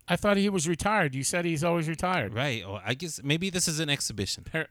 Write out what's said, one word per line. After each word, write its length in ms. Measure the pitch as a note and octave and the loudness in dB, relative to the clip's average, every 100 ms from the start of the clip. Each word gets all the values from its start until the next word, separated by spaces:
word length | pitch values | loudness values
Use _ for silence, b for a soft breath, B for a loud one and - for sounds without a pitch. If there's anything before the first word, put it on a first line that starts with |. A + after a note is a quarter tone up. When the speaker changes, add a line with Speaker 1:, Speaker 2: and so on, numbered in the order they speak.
| - | -2
Speaker 1:
I 80 | F3 | 0
thought 180 | G#3 G3+ | 4 4
he 120 | G3+ | 4
was 180 | F#3+ D3+ | 2 0
retired. 480 | F3 G3+ G#3+ D#3 C3 | 0 2 2 2 0
You 80 | |
said 220 | C3 F3+ E3+ | -2 0 0
he's 180 | D#3 | 0
always 240 | E3+ E3+ D#3 | 2 2 0
retired. 460 | D#3+ F3+ F3+ G#2 | 0 0 0 0
Speaker 2:
Right. 340 | G2+ C#3+ A2+ F#2 | 0 0 -2 -4
Well, 140 | G2 F#2+ | -8 -4
I 80 | C3 | -4
guess 260 | E3+ - | -4 -6
maybe 260 | C#3 D#3+ F#3+ | 0 0 2
this 180 | F3+ E3+ | 0 0
is 100 | D3+ | 0
an 100 | D#3 | 0
exhibition. 540 | C#3+ - G#2+ G2 - | 0 -2 -2 -4 -4
Speaker 1:
Par-, 240 | - D#3+ - | -4 -4 -4